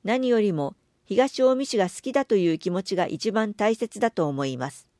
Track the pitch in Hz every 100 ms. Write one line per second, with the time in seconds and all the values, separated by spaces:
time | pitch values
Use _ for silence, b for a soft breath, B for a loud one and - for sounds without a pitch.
0 | 180 254 254 233 208 160 139 - _ _
1 | _ 202 269 - 262 262 277 214 180 -
2 | 262 277 262 208 170 160 180 175 190 185
3 | 170 - 220 214 214 208 214 226 226 208
4 | 226 - 151 139 135 127 131 - _